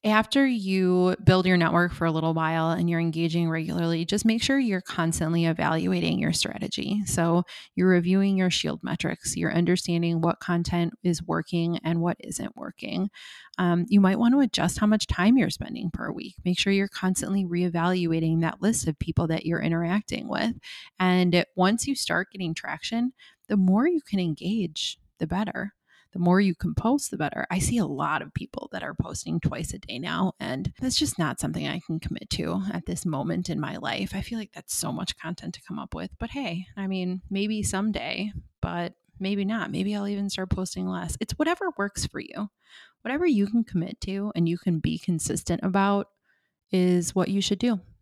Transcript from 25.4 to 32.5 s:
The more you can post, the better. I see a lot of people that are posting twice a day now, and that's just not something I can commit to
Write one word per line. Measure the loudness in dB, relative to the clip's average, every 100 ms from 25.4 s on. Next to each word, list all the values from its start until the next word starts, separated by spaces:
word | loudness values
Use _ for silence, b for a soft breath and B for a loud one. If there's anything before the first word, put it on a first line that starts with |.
| -2 -4 -8 _ _ b b
The | 0
more | 6 6
you | 6
can | 2 -2
post, | 0 2 0 -2
the | -4
better. | -4 -4 -4
I | -2
see | 0 0
a |
lot | 0 -2 -2 -2
of | -4
people | -8 -8 -10 -10
that | -10
are | -10
posting | -4 -4 -4 -2 0
twice | 0 -4 -8
a | -10
day | -10 -8
now, | -4 0 -2 -2
and | -6 -4 -6 -4
that's | -2 0
just | 0 0
not | -2 -2
something | -4 -4 -4
I | -6 -4
can | -6
commit | -4 -8 -6
to | -4 -2